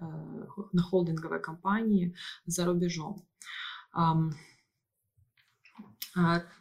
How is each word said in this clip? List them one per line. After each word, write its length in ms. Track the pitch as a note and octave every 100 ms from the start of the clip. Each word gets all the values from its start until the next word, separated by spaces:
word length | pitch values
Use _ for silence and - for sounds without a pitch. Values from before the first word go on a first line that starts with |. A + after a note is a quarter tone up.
э, 460 | E3 D#3 D#3 - -
хо-, 200 | - -
на 100 | F3+
холдинговой 560 | F3 F#3 E3+ D#3+ D#3+ -
компании 760 | - E3 F#3+ G#3+ A3+ G3 F3 F3 - - -
за 200 | E3+ F3
рубежом. 600 | F3 F3 E3 D3+ - _ _ - - - - -
Ам, 400 | - E3 D#3+ D#3+ D3 - _ _ _ _ _ _ _ _ _ _ _ _ - G#3 - - F3+
а, 280 | E3+ E3+ - -